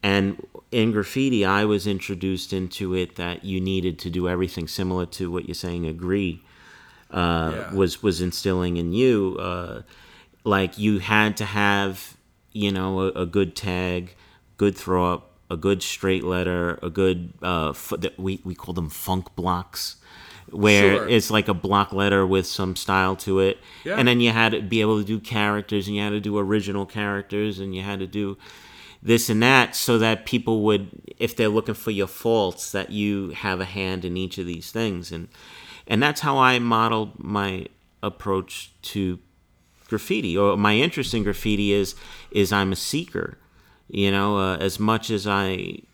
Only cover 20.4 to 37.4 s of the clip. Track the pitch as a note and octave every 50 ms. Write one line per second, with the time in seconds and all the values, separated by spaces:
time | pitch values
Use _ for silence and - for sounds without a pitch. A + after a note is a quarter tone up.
20.4 | - - - G#2 G2+ G#2 G#2 G2+ G2+ G2 G2 G2+ - - A#2+ A2 G#2+ - A2 G#2+
21.4 | G#2 - G2+ E2+ - F#2+ G2+ G2+ G2+ - - F#2+ G2 G2+ G2+ G2 F#2+ F#2 F#2+ F#2+
22.4 | F#2 - - - G2 F#2 F2+ - - - G2 F#2+ F#2+ F#2 F#2+ F#2 - - F#2+ F#2+
23.4 | F#2+ F#2+ G2 - - - - - - D#3+ F#3+ - C3 B2 B2 A#2+ A#2+ A#2 A2+ A2+
24.4 | A2+ A2+ A2 - G#2+ F#2+ A2+ A2+ G#2+ G#2+ A2 G#2+ G#2 G2 A2 G#2+ - - A#2+ G#2+
25.4 | G#2 G#2 G#2 G#2 G2 - G#2+ G#2 F#2+ G#2 G#2 G#2 G#2 G#2 G#2 G#2+ G2 G#2+ G#2 G#2
26.4 | G2+ F#2+ G#2 G#2+ F#2+ G2 G2 G2+ G2 F#2 - G#2+ G#2 G2+ G2+ G2+ G2 - - G#2
27.4 | G#2 G#2+ G2 F#2 G2 G2 F#2 F#2 F#2+ G2+ G2+ F#2+ F#2+ F#2 G#2 G#2 G#2 G2 G2 -
28.4 | - - - - - - - - - - - _ - - A#2 A#2 A#2 - A2+ G#2+
29.4 | A#2 B2+ C3+ C3 A#2+ - - - - - A#2+ A2+ A2 A2+ A2 A2 - - - A#2+
30.4 | A#2 A#2 A2+ A2 G#2 G#2+ G#2+ G2+ G2 F2+ - - _ - - _ A2+ A2+ - -
31.4 | A#2 G#2+ G#2 A2 G#2+ - G#2+ - - A2+ G#2+ G2 G2 F#2 - - - A#2 A#2 A2+
32.4 | G2+ F2+ F2 - - - - G2 F#2+ - G2 G#2 G#2 G#2 G2+ G2 G2 F2 D2+ -
33.4 | - G2+ F#2 F2+ F#2+ F2 F#2 G2+ F#2+ F#2 F#2 F#2 F2 F2+ F2 F#2 F#2 F2+ - -
34.4 | F#2 F2 F2 E2 E2 - - A2 A2+ A2 F#2+ F2 F2 D#2+ F2+ E2 E2+ - _ -
35.4 | - - - - - - - - - - G2+ G#2+ C3+ D3 D3 - - D3+ C#3 C3+
36.4 | C3 B2+ B2 B2 A#2+ A#2+ A2+ A2 A2+ A2+ A2+ A2 A2 G#2 - - - - G#2 G#2